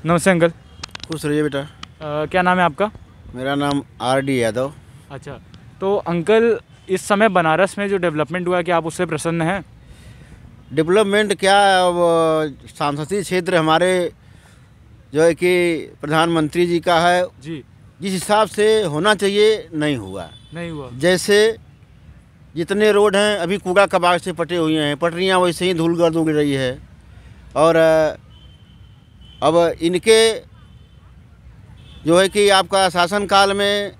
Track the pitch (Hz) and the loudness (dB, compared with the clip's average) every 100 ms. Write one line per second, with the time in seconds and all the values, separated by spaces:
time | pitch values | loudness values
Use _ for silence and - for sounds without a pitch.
0 | 156 170 190 180 165 - - - - - | 0 0 2 2 0 -2 -20 -20 -18 -18
1 | - 156 147 147 151 139 151 - - - | -12 -8 -4 -2 -2 -4 -10 -16 -20 -16
2 | 156 147 151 185 180 180 175 139 208 - | -8 -6 -2 0 0 2 0 0 -6 -6
3 | - - - 123 131 143 143 143 - - | -20 -20 -18 -8 -4 -2 -2 -2 -6 -8
4 | 120 135 135 131 113 110 135 147 - - | -2 -2 0 -2 -2 -2 -6 -8 -20 -20
5 | - 135 143 123 - - - - 190 202 | -20 -18 -16 -20 -20 -20 -20 -8 -4 -2
6 | - 175 165 220 233 214 _ - - 185 | -2 -4 2 2 2 0 _ -20 -6 -6
7 | - 202 220 180 165 156 190 - 202 196 | 0 2 2 2 2 2 0 -2 -4 -2
8 | 175 151 147 180 175 180 170 170 160 156 | -2 -2 -4 -4 -2 -2 0 -2 -2 -6
9 | 175 156 170 165 160 196 - - - - | -6 -4 -4 -2 -2 -4 -10 -20 -20 -20
10 | - - - - - - - 135 160 196 | -20 -20 -20 -20 -20 -20 -6 -4 2 2
11 | 202 208 208 190 190 202 202 185 180 175 | 2 0 0 0 2 4 4 4 2 2
12 | 170 165 160 156 156 131 - - 151 143 | 2 2 2 0 -2 -8 -20 -6 -4 -4
13 | 151 202 165 185 175 180 160 160 180 185 | -6 -6 -4 -4 0 0 2 2 2 0
14 | 165 - - - - - - - - - | -4 -10 -20 -20 -20 -20 -20 -20 -20 -20
15 | - 143 165 156 180 180 175 160 80 - | -6 2 2 2 0 0 0 -4 -8 -12
16 | 165 160 170 165 151 175 175 170 180 165 | -4 0 0 0 -2 -2 0 0 0 2
17 | 175 180 180 - 135 160 - - - _ | 2 0 -2 -8 -16 -16 -16 -20 -20 _
18 | 190 190 - 208 214 - 214 220 185 147 | -8 -6 0 0 0 0 0 2 -2 -2
19 | 202 208 202 202 214 214 160 160 151 135 | 0 0 0 2 2 2 -6 -4 -2 -4
20 | 95 95 80 - - 160 170 156 127 123 | -8 -12 -14 -18 -18 -14 -12 -12 -14 -2
21 | 165 180 - 208 220 220 - - - - | 0 0 2 4 4 -2 -16 -20 -20 -20
22 | - - - _ - - 170 196 214 202 | -20 -20 -20 _ -14 -8 -4 2 2 4
23 | 208 196 208 202 170 196 185 185 196 190 | 4 2 0 0 -2 -4 0 2 2 2
24 | 175 175 190 165 160 175 156 156 147 143 | 0 0 -2 -6 -4 -2 0 0 -2 -2
25 | 170 170 190 185 180 160 180 170 165 170 | -4 -2 0 2 0 0 -2 0 0 2
26 | 170 160 160 151 147 135 131 135 - - | 0 2 0 0 0 -2 -4 -8 -16 -20
27 | - - - - - 131 160 165 160 160 | -20 -20 -20 -20 -8 2 2 4 4 2
28 | 156 - - - - - - - - - | 0 -4 -18 -20 -20 -20 -20 -20 -20 -20
29 | - - - - 139 165 170 - 165 180 | -20 -20 -20 -4 0 2 0 -2 -4 -2
30 | 226 220 226 208 - - - - - - | 2 4 4 -2 -12 -20 -20 -20 -20 -20
31 | - - - - - - - - - - | -20 -20 -20 -20 -20 -20 -20 -20 -20 -8
32 | 147 175 190 208 202 190 180 190 185 175 | 0 2 2 2 4 2 2 0 0 0
33 | 175 202 196 196 196 196 202 202 202 | -2 -2 0 2 2 0 -2 -2 -6